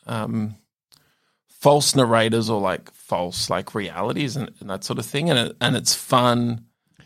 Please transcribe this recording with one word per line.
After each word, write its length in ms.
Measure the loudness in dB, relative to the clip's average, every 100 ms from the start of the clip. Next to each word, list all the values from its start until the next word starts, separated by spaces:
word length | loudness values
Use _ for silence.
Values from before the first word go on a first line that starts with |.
um, 500 | -8 -6 -4 -4 -6 -10 _ _ _ _ _ _ _ _ _ _
false 320 | 4 6 4
narrators 540 | 2 4 4 4 2 0
or, 100 | 0
like, 320 | 0 -4 -8
false, 560 | -20 -6 -4 -4 -6 -2
like, 240 | -4 -4
realities 600 | -6 -6 -4 -4 -2 -4
and, 160 | -4 -8 -12
and 100 | -10
that 140 | -10
sort 160 | -6 -8
of 60 |
thing. 240 | -6 -4 0
And 100 | 0
it, 180 | 0 -2
and 140 | -2 0
it's 180 | -2
fun. 720 | -4 2 4 4 2 0 -4 -10 _ _ _